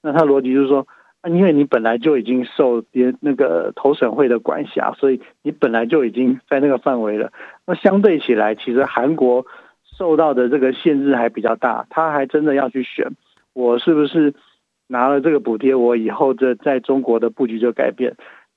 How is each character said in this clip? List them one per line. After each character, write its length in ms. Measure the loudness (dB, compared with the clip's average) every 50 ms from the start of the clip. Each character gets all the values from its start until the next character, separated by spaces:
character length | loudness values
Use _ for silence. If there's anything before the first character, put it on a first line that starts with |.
那 120 | -6 -2 0
他 80 | 2
逻 200 | 4 4 2 2
辑 140 | 2 0 0
就 80 | 2 2
是 60 | 2
说， 180 | 2 0 0 _ -14 _ _ _ _ _ -6
啊， 60 | -2
因 140 | 2 2 4
为 100 | 4 4
你 120 | 2 2
本 180 | 2 0 0 0
来 160 | 0 -2 0
就 180 | 0 0 0
已 60 | 0 0
经 220 | -2 -2 -2 -2
受 360 | -4 -2 0 0 2 2 0 -4
别， 300 | _ _ 0 0 0 0 -2
那 160 | -2 -4 0
个 380 | 0 0 0 2 -2 -2 -4 -8
投 200 | -2 0 0 0
审 180 | 2 0 -2 2
会 160 | 0 2 2
的 100 | 2 0
管 260 | 0 -4 -4 -4 -6 -6
辖， 240 | -6 -4 -4 -4 -4
所 180 | 0 0 0
以 100 | 0 0 -4 -14 _ _ _
你 80 | -8
本 220 | -4 _ -2 0 0
来 140 | 0 0
就 180 | 0 0 0 0
已 80 | 0 -2
经 260 | 0 0 0 0 -2 _ _
在 120 | -2 0
那 80 | 2 0
个 100 | 0 0
范 220 | 0 -2 -2 -2
围 180 | -2 -2 -2 -4
了。 140 | -4 -6 _ -16 -20 -20 -20 _ _
那 80 | -6 -6
相 260 | 0 2 2 2 4
对 200 | 4 4 2 2
起 120 | 0 0 2
来， 220 | 2 2 0 -2
其 120 | -4 -4
实 180 | -2 0 0 0
韩 320 | 0 -2 -2 -2 0 0
国 280 | 2 2 2 2 0 -2 -6 -16 -20 -20 -20 _ _ _ _ -12
受 200 | -6 -2 0 2
到 180 | 2 2 2 2
的 140 | 0 0 0
这 100 | 0 0
个 140 | 0 0 -2
限 300 | 0 0 0 0 0 0
制 120 | 0 0
还 140 | 0 0 -2
比 120 | -4 -4
较 140 | -4 -4 -4
大， 300 | -2 -2 -4 -4 -4 -8 _
他 200 | -4 -4 -2 -2
还 160 | -2 -2 -4
真 180 | -2 -2 -2 0
的 100 | 0 0
要 140 | 0 -2 -2
去 140 | -4 -6 -8
选， 300 | -8 -6 -8 -8 -8 -8 _ _ _ _ _ _ _ _
我 260 | -2 0 0 0 0
是 160 | 2 0 2
不 120 | 2 2
是 280 | 0 0 0 0 0 0 -4 _ _ _ _ _ _ _ _ _
拿 220 | _ -4 0 0 2
了 120 | 2 2
这 100 | 0 2
个 100 | 0 0
补 160 | 0 -2 -4
贴， 180 | 0 0 0 2
我 220 | 2 2 2 2
以 140 | 0 -2 -4
后 240 | -2 0 0 0 0
这 200 | 0 0 -2 -2
在 260 | -2 -2 -2 -2 -2
中 200 | -2 -2 -2 -2
国 180 | 0 0 0 0
的 100 | 0 -2
布 160 | -2 -2 -4
局 120 | -4 -2 -2
就 140 | -2 -2 0
改 180 | 0 -4 -4
变。 260 | -2 -4 -6 -6 -6 _ -20 -20 -20 -20 _ _ _